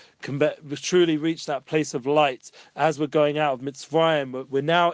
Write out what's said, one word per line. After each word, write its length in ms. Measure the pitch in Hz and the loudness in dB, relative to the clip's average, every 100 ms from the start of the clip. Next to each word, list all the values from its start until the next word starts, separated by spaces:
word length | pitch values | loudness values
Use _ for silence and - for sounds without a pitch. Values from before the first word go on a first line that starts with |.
| - _ | -20 _
can 180 | - 135 | -6 0
be, 120 | 151 - 143 | 0 -2 -10
truly 420 | 139 - 180 175 151 | -10 0 2 2 2
reach 300 | 160 165 - | -2 -4 -6
that 180 | 139 | -8
place 300 | - 156 143 | -2 -2 -2
of 120 | 143 123 | -4 0
light 440 | 147 147 127 - - - | 2 2 0 -12 -20 -14
as 240 | - 151 139 | -2 0 0
we're 80 | 151 | -2
going 320 | 151 147 147 | 2 2 2
out 160 | 151 | 0
of 60 | 131 | -2
Mitzrayim. 720 | 135 139 - 160 165 156 135 | -6 -12 -4 2 2 2 -2
We're, 120 | 127 | -8
we're 180 | 131 135 | -6 -4
now 300 | 143 170 170 | 0 2 2